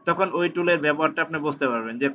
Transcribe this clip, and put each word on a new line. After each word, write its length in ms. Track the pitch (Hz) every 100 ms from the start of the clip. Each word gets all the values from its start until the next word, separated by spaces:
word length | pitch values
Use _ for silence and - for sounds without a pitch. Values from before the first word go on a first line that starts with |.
| -
তখন 220 | 170 185
ওই 140 | 165 175
টুলের 300 | 175 175 165
ব্যবহারটা 420 | 147 151 156 160
আপনি 160 | 160 160
বুঝতে 260 | 147 143 135
পারবেন 300 | 117 113 117
যে 100 | 139